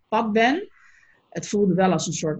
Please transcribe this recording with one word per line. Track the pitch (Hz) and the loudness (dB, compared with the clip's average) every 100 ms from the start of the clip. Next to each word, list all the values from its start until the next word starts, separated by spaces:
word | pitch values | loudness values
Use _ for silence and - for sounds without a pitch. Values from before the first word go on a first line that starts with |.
| _ | _
pad | 220 220 | -4 0
ben. | 220 240 330 415 _ _ _ _ _ _ | 2 2 0 -6 _ _ _ _ _ _
Het | 170 - | -12 -4
voelde | 208 196 | 0 2
wel | 175 185 | 4 2
als | 160 165 | 2 -2
een | |
soort | 151 156 | -4 -4